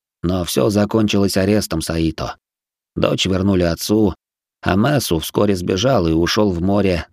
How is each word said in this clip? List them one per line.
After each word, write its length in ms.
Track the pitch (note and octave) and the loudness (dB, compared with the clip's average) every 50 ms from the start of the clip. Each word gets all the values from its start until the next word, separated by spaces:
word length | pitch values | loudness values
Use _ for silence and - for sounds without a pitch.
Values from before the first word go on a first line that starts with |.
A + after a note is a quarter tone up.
| _ _ _ _ | _ _ _ _
но 220 | - E2+ F#2 F#2 F2 | -4 -2 -2 -2 -4
всё 260 | - - C#3 B2 A#2 | -2 -2 0 0 2
закончилось 640 | G2 G#2 G#2 G2+ - A2 G#2+ G#2 - G2+ G2 F#2+ - | 2 2 0 0 0 0 0 2 2 2 0 0 0
арестом 460 | G2 F#2 G2 G#2+ G#2 F#2+ - F2 E2 | 0 0 2 2 0 0 -2 -4 -6
Саито. 540 | - - E2 E2 E2 D#2+ D2+ - - - - - _ _ _ _ _ _ _ _ _ _ - | -4 -4 -2 0 0 -2 -2 -4 -8 -10 -10 -14 _ _ _ _ _ _ _ _ _ _ -4
Дочь 300 | - - - - - - | -2 0 0 0 0 -2
вернули 360 | F#2 F#2+ F2+ F#2+ G2+ F#2+ F2+ | 0 0 0 2 2 2 2
отцу, 520 | F2 E2+ E2 - - - G#2+ A2 G#2+ F#2+ E2+ - _ _ _ _ _ _ _ _ | 2 0 -2 -2 -2 0 2 2 2 2 0 -4 _ _ _ _ _ _ _ _
а 140 | - F2+ F2+ | -4 -2 0
Мэсу 420 | G2 A2+ C#3+ D3+ B2+ - - E2+ D#2 | 2 2 2 0 0 0 0 -2 -2
вскоре 360 | - - - A2+ G#2 G2+ G2 | -4 -2 -2 0 0 0 0
сбежал 540 | F2+ F2+ G2 G2 F#2 A2 C3 C3+ G#2 E2+ E2 | -2 -2 -2 -2 0 0 2 2 2 2 2
и 40 | |
ушёл 380 | D#2+ E2 E2+ E2 - G#2+ G#2 G2+ | 2 2 0 0 0 0 0 0
в 120 | F2+ E2+ | 0 0
море 440 | F2 G2 G2+ G#2 G2 F#2+ F2+ E2 - - | 0 0 0 2 2 0 0 -2 -4 -6